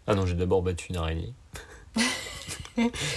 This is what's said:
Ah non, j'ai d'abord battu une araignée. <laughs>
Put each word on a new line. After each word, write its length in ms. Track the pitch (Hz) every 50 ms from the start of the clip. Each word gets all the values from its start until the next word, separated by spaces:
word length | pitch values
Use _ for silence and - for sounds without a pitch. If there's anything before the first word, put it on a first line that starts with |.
| - -
Ah 80 | 107
non, 100 | 98 95
j'ai 80 | 90 87
d'abord 280 | 85 90 90 95 95
battu 260 | 87 92 90 85 - -
une 40 | 92
araignée. 380 | 87 82 80 80 80 87 107 123 - - - - - - - - - - - - 220
<laughs> 40 | 233 247 - - - - - - - - - - - - - - 233 233 240 - - 147 -